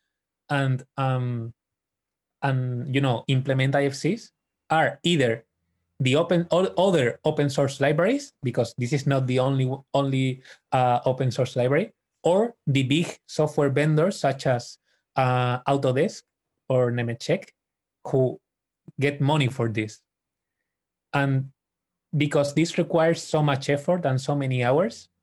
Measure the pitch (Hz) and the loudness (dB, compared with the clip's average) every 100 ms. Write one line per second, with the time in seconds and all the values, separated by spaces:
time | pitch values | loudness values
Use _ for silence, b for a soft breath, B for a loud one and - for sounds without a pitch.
0 | _ _ _ _ - 143 135 127 - - | _ _ _ _ -4 -2 0 -2 -6 -4
1 | 131 127 123 120 117 - _ _ _ _ | -2 -2 -4 -6 -8 -14 _ _ _ _
2 | _ _ _ - 139 131 127 120 135 131 | _ _ _ -6 -2 -2 -2 -6 -4 0
3 | 135 113 - 131 131 131 135 139 139 135 | 0 -2 0 -2 0 0 2 2 0 -2
4 | 151 233 - _ _ _ - 160 131 - | -4 -4 -8 _ _ _ -2 0 0 0
5 | 170 165 120 120 _ _ _ _ _ - | 0 2 2 -2 _ _ _ _ _ -4
6 | 131 143 170 175 175 165 190 - 196 165 | 2 2 2 2 2 0 0 2 2 4
7 | 120 - 156 151 143 143 135 - 139 151 | 2 0 -2 0 0 0 -2 0 0 2
8 | 190 285 - _ 127 117 117 - 120 147 | 0 0 -6 _ -4 -2 -2 -4 -4 -2
9 | 139 139 127 127 131 135 127 135 - 139 | 0 0 2 0 0 0 -2 -4 -4 -2
10 | 139 135 131 127 B B - 131 123 120 | 0 0 -2 -4 B B -4 0 2 2
11 | 135 131 131 123 123 123 127 151 226 _ | 0 0 -2 -2 -2 0 0 0 -2 _
12 | _ _ 160 190 240 - - 135 131 151 | _ _ 0 2 0 -4 -2 0 2 0
13 | 170 - - - 151 156 143 139 156 151 | 0 -8 -10 -2 -2 2 0 2 2 2
14 | 185 - 139 135 135 120 - - _ _ | 0 0 -2 -2 0 -2 -4 -20 _ _
15 | _ - 127 127 123 127 - 139 135 127 | _ -2 0 2 0 -2 -2 0 0 0
16 | 196 - - _ _ _ - 127 123 120 | 0 -4 -20 _ _ _ -2 0 0 0
17 | 117 117 - 190 - _ _ _ _ _ | -4 -4 -2 -4 -4 _ _ _ _ _
18 | - 139 127 - _ _ _ _ - - | -2 0 0 -2 _ _ _ _ -16 -4
19 | 143 143 139 156 131 - 113 110 107 - | -2 0 0 2 0 0 -4 -2 -6 -10
20 | _ _ _ _ _ _ _ _ _ _ | _ _ _ _ _ _ _ _ _ _
21 | _ 143 139 135 135 _ _ _ _ _ | _ -2 0 0 -4 _ _ _ _ _
22 | _ 147 147 151 143 156 165 - 156 165 | _ -2 0 2 0 0 -2 0 0 2
23 | 160 165 - 156 147 135 143 143 175 180 | 2 0 -2 0 2 0 0 -2 0 -2
24 | 143 131 139 143 135 127 120 143 220 - | 0 -2 -2 -2 -2 0 2 2 0 -4
25 | - _ | -20 _